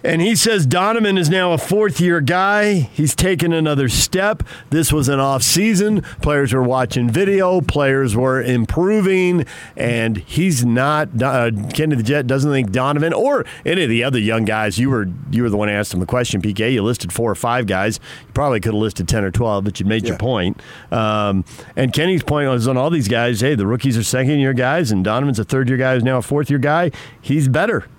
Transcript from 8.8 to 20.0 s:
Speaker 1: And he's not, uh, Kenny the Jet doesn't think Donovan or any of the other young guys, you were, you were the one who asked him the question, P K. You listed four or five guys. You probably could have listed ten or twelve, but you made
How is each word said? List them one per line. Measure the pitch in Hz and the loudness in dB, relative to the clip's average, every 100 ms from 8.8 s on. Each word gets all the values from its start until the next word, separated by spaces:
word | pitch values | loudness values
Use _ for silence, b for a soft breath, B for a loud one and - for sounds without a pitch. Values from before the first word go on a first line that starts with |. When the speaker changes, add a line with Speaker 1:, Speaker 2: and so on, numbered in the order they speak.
| 185 214 190 190 180 180 139 B B - | 2 2 2 2 2 0 -2 B B -4
Speaker 1:
And | 117 117 113 107 | -2 0 0 -2
he's | - - 185 143 | -4 0 0 2
not, | 120 117 139 151 151 117 | 2 2 2 0 -2 -2
uh, | 127 131 117 107 104 | 0 0 0 -2 -4
Kenny | - 156 139 | -2 0 0
the | |
Jet | 110 147 127 | 0 0 0
doesn't | 135 143 | 0 2
think | 139 110 | 0 0
Donovan | 107 131 147 160 | 0 0 0 0
or | 156 262 277 - B - | 2 2 0 -2 B -4
any | 175 | 0
of | 147 | 0
the | 113 | 0
other | 123 127 | 0 0
young | 107 113 110 | 0 0 0
guys, | 110 107 107 | 0 -2 0
you | 131 | 0
were, | 127 98 87 - | 0 -2 -6 -4
you | 113 | -2
were | 120 | 0
the | 101 | 0
one | 104 | 0
who | |
asked | 104 104 | -2 -2
him | 90 | -4
the | 90 | -2
question, | 123 123 104 | -2 0 -2
P | 101 | -2
K. | 98 110 | -2 0
You | 127 | 0
listed | 104 123 92 | 0 -2 -4
four | - 117 | -4 -2
or | |
five | 98 117 123 107 | -2 -2 -2 0
guys. | 92 104 107 B B B | -2 -2 -4 B B B
You | |
probably | - 143 117 | -2 0 0
could | 113 | -2
have | 107 | -2
listed | 110 - 85 | -2 -4 -2
ten | 113 | -2
or | 98 | 0
twelve, | 92 117 101 | 0 0 0
but | 101 - | -2 -2
you | |
made | 98 110 | -2 0